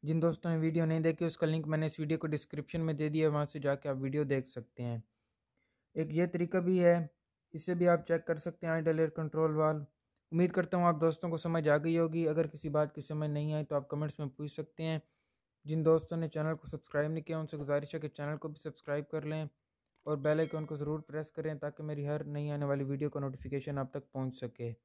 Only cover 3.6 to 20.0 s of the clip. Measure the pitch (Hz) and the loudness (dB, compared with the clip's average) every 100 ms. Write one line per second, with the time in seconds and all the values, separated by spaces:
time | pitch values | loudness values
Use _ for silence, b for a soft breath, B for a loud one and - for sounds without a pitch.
3.6 | 139 139 147 131 135 143 143 135 131 - | -2 -2 -2 -4 -2 -2 0 0 -2 -12
4.6 | 117 - 120 117 - _ _ _ _ _ | -14 -8 -6 -6 -8 _ _ _ _ _
5.6 | _ _ _ 160 156 156 175 175 170 185 | _ _ _ -6 -2 0 0 0 0 0
6.6 | 175 185 175 170 156 _ _ _ _ 160 | 2 6 6 6 2 _ _ _ _ -10
7.6 | - 175 175 170 170 165 165 156 175 165 | -4 4 6 6 4 -2 0 -4 -4 -6
8.6 | 165 160 160 160 160 160 156 156 160 151 | -2 0 2 4 2 0 -4 2 2 4
9.6 | 156 156 143 _ _ _ _ 165 175 185 | 2 2 -4 _ _ _ _ 2 2 2
10.6 | 175 180 175 160 165 156 175 165 170 165 | 0 4 4 4 2 2 -4 -2 0 2
11.6 | 147 147 160 165 165 165 165 151 151 151 | 4 4 4 2 2 2 2 2 0 -2
12.6 | 156 147 151 151 - 151 151 147 151 151 | -2 0 0 -2 -8 -4 -2 0 0 -2
13.6 | 151 147 135 147 151 - 143 - 147 - | 0 -2 -2 -4 -4 -4 -8 -6 -8 -8
14.6 | 156 - 160 160 - _ _ _ _ _ | -10 -6 -2 -4 -6 _ _ _ _ _
15.6 | 147 156 156 160 - 165 160 156 156 156 | -4 2 4 4 2 -6 -4 -2 -4 -4
16.6 | - 151 _ 147 151 160 156 160 156 151 | -8 -12 _ -2 0 -2 -4 -6 -6 -8
17.6 | 143 143 147 160 147 - 147 151 156 151 | -2 -2 -2 -8 -8 -8 -6 -6 -8 -10
18.6 | 156 - - 143 147 156 151 156 151 _ | -12 -12 -6 -4 -4 -6 -4 -6 -6 _
19.6 | _ _ _ _ | _ _ _ _